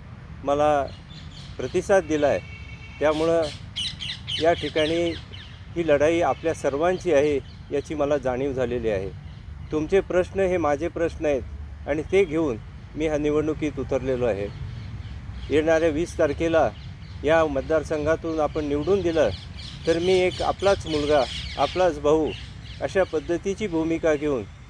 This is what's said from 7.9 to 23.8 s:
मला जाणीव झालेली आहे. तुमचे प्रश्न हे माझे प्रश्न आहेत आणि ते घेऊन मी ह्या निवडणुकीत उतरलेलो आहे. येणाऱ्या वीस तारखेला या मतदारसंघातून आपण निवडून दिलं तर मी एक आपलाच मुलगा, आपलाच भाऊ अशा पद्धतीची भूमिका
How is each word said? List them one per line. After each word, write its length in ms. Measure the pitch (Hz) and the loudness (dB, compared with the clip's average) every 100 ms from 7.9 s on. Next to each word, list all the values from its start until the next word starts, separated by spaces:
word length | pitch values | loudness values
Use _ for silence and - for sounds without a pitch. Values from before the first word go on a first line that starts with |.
मला 220 | 151 143 147 | -2 0 2
जाणीव 340 | 127 123 143 | 0 -2 -2
झालेली 380 | 131 120 120 110 | -2 -2 0 0
आहे. 200 | 98 95 - - - - - - | 0 -2 -8 -14 -14 -14 -12 -4
तुमचे 280 | 156 156 190 | -2 2 2
प्रश्न 400 | 180 175 170 190 | 4 2 0 0
हे 160 | 185 180 | 2 2
माझे 320 | 151 143 170 | 2 2 0
प्रश्न 380 | 160 165 - 156 | 0 -2 0 0
आहेत 160 | 135 - - - - - | 0 -2 -10 -12 -10 -4
आणि 140 | 151 - | -2 2
ते 120 | 190 | 2
घेऊन 320 | 180 156 156 107 - - - | 4 2 0 -2 -8 -14 -12
मी 120 | 143 156 | -4 -2
ह्या 120 | 151 | 0
निवडणुकीत 600 | 151 147 156 147 151 135 | 2 2 0 -2 -4 -4
उतरलेलो 460 | 127 139 131 127 | -2 -2 0 0
आहे. 440 | 120 98 101 - - - - - - - - - - | 0 0 -4 -8 -10 -10 -10 -10 -12 -12 -12 -10 0
येणाऱ्या 380 | 143 156 160 165 | 2 4 4 4
वीस 300 | 151 170 - | 0 -2 0
तारखेला 520 | 156 143 165 160 117 - - - - - | 0 2 2 4 2 0 -14 -14 -14 -4
या 200 | 139 165 | 2 4
मतदारसंघातून 960 | 156 135 135 156 147 151 147 160 165 160 | 4 0 0 0 0 -2 0 0 0 0
आपण 240 | 147 160 | 0 0
निवडून 360 | 147 147 151 202 | -2 0 2 2
दिलं 280 | 170 160 113 95 - - - - 160 | 2 4 2 0 -10 -12 -12 -6 0
तर 120 | 170 | 2
मी 140 | 180 | 4
एक 300 | 185 180 - | 4 4 2
आपलाच 440 | 147 - 190 185 160 | -2 2 2 2 0
मुलगा, 380 | 151 147 147 120 - - 127 | 0 4 4 2 -4 -6 -2
आपलाच 420 | 143 175 180 151 | 0 4 2 4
भाऊ 300 | 147 160 135 - - - - - | 4 4 2 -4 -12 -14 -14 -6
अशा 220 | 143 196 | -2 2
पद्धतीची 640 | 180 156 139 170 196 190 214 | 2 0 -2 -2 -2 -2 -2
भूमिका 480 | 160 | 0